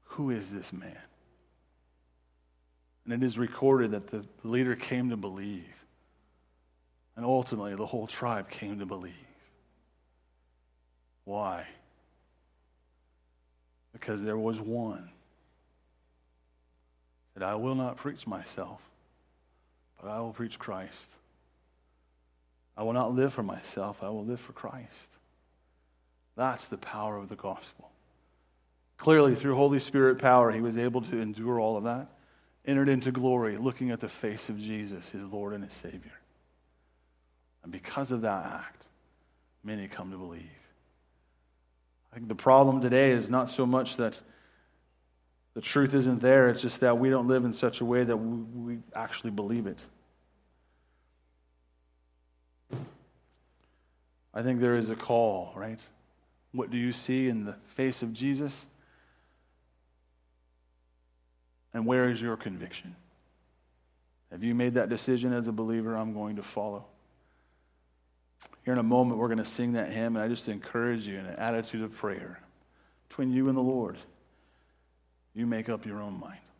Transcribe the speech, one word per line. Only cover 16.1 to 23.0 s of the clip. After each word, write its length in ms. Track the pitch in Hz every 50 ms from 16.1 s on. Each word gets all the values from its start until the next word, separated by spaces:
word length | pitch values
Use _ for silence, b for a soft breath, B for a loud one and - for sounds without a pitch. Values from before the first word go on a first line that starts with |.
| _ _ _ _ _ _ _ _ _ _ _ _ _ _ _ _ _ _ _ _ _ _ _ _ _
Said, 80 | 101
"I 140 | 95 95 104
will 180 | 107 117 131 135
not 220 | 131 127 127 -
preach 300 | - - 143 147 - -
myself, 540 | 113 104 92 - - - - 92 - - - - - _ _ _ _ _ _ _ _ _ _ _ _ _ _ _ _ _ _ _ _ _ _
but 80 | - 98
I 120 | 107 113
will 120 | 117 113
preach 260 | 110 - 117 110 - -
Christ. 360 | - - 101 92 95 - - - - - - - _ _ _ _ _ _ _ _ _ _ _ _ _ _ _ _ _ _ _ _ _ _ _ _ _ _ _ _ _ _ _
I 80 | - 107
will 80 | 113
not 200 | 117 123